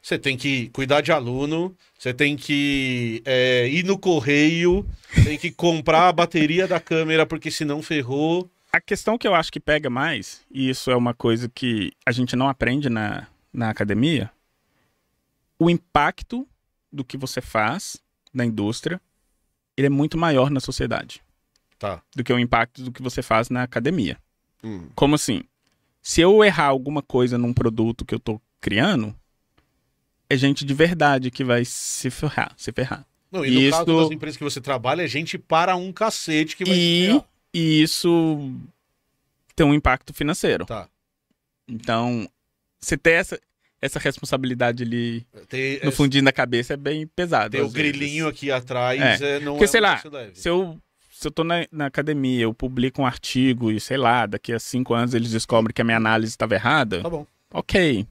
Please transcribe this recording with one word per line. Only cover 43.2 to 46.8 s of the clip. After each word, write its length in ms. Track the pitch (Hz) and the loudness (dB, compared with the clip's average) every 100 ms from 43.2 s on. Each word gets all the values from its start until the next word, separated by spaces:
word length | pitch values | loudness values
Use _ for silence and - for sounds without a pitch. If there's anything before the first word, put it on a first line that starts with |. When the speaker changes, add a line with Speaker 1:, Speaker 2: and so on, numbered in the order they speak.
| 185 - _ _ _ _ | 0 -8 _ _ _ _
Speaker 2:
essa 180 | 139 147 | -6 -2
responsabilidade 840 | 143 - 139 135 131 123 123 120 | -4 -4 -4 -2 -2 0 0 0
ali 440 | 117 120 117 117 120 110 - | -4 -4 -4 -6 -12 -20 -12
Speaker 1:
Tem 300 | 127 135 135 | -6 -4 -2
Speaker 2:
no 60 | 143 | -4
Speaker 1:
esse 20 | |
Speaker 2:
fundinho 320 | 135 143 139 | 2 4 6
da 80 | 135 | 4
cabeça 420 | - 127 120 123 | 2 0 0 -2
é 40 | |
bem 280 | 143 | -6